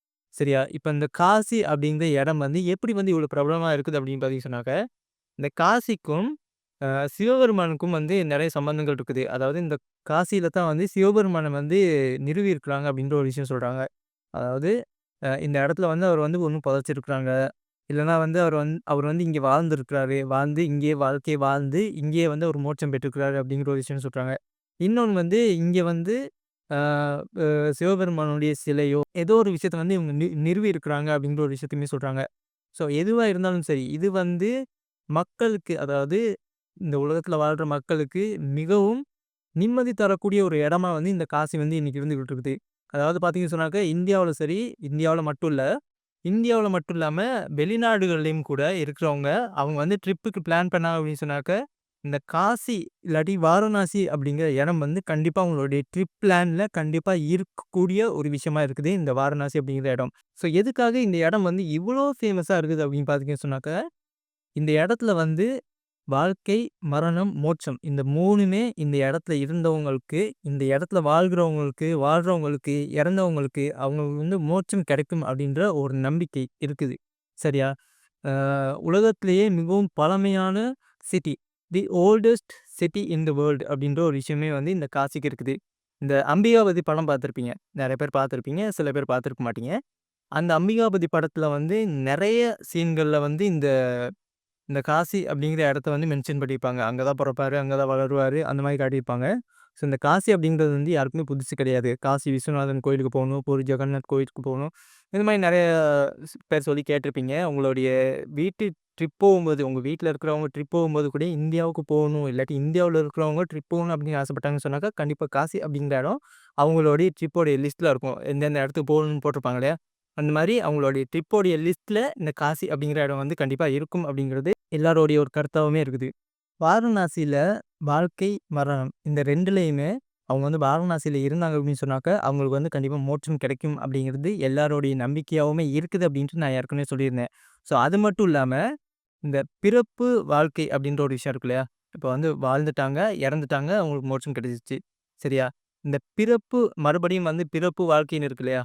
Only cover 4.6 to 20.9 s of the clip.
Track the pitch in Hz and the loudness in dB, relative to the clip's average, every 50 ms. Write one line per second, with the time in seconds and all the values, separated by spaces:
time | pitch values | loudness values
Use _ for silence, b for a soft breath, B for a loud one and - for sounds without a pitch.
4.6 | 120 127 131 175 226 254 - _ _ _ _ _ _ _ _ - 135 143 - - | -4 -2 -2 -2 -4 -6 -10 _ _ _ _ _ _ _ _ -8 -8 -6 -2 2
5.6 | 165 180 214 247 - - 220 - - - 147 160 202 262 302 - _ _ _ _ | 4 4 4 4 2 -2 -4 -4 -4 -4 -2 -2 -2 -4 -6 -8 _ _ _ _
6.6 | _ _ _ _ 139 139 135 135 143 143 - - 202 233 254 262 262 233 220 190 | _ _ _ _ -4 -4 -2 -2 -4 -4 -4 -2 2 2 6 6 6 6 6 4
7.6 | 175 165 160 143 - 175 175 156 156 151 190 196 175 151 143 143 160 160 - 147 | 2 0 -2 -2 -2 -2 -2 -2 0 0 0 0 0 0 0 0 0 0 -2 -2
8.6 | 143 147 151 151 151 147 143 131 131 - 135 127 131 - - 127 131 135 143 175 | -2 -2 -2 -2 -2 -2 -2 -2 -4 -4 -4 -4 -4 -4 -2 -2 -2 -2 -2 -2
9.6 | 175 156 151 139 - _ _ _ _ - 151 160 180 - - 196 175 165 - 190 | -2 -4 -4 -6 -8 _ _ _ _ -2 0 0 0 0 0 0 0 0 0 0
10.6 | 175 165 151 156 190 196 - 196 190 196 208 214 202 190 180 165 156 151 143 143 | 0 0 0 0 -2 -2 2 4 4 6 6 4 4 2 0 0 -2 -2 -4 -4
11.6 | 143 151 175 196 196 175 156 143 135 131 127 135 139 139 156 196 202 196 175 143 | -2 0 2 2 4 4 4 2 2 0 -2 -2 -4 -4 -2 0 0 0 0 0
12.6 | - 143 139 139 143 147 135 135 131 139 151 147 139 135 123 143 139 127 135 123 | -2 -4 -4 -2 -2 -2 -2 -2 -2 0 0 0 0 0 -2 -4 -4 -4 -4 -4
13.6 | 123 123 127 131 131 - - _ _ _ _ _ _ _ - - 123 123 127 135 | -4 -4 -4 -4 -6 -8 -10 _ _ _ _ _ _ _ -8 -6 -4 -4 -4 -2
14.6 | 147 175 220 240 240 - _ _ _ _ _ _ - 135 135 143 156 147 143 139 | 0 0 0 0 -2 -6 _ _ _ _ _ _ -4 -4 -4 -2 -2 -2 0 2
15.6 | 135 143 160 185 185 170 160 165 185 185 170 156 151 151 165 180 175 156 151 156 | 2 2 0 0 0 0 0 2 2 2 2 2 2 0 0 0 0 -2 -2 -2
16.6 | - 143 135 139 135 - 151 139 - - 139 131 131 131 127 131 135 135 - _ | 0 0 0 0 0 -2 -6 -6 -6 -6 -4 -4 -2 0 0 0 0 -2 -4 _
17.6 | _ _ _ _ _ - 143 147 151 160 165 160 160 160 160 175 175 165 156 151 | _ _ _ _ _ -6 -4 -2 0 2 2 2 2 0 2 2 2 2 2 0
18.6 | 147 151 156 170 - - 151 143 139 156 165 170 175 165 156 151 135 135 135 139 | 0 -2 -4 -4 -4 -2 -2 0 0 0 0 0 0 0 0 0 2 2 2 2
19.6 | 170 165 156 143 131 - 147 139 135 131 139 139 135 131 135 135 143 147 147 151 | 2 2 0 -2 -2 -4 -2 -2 -2 0 -2 -2 -2 0 0 0 0 0 0 0
20.6 | 175 156 147 143 143 151 | 0 0 0 0 0 0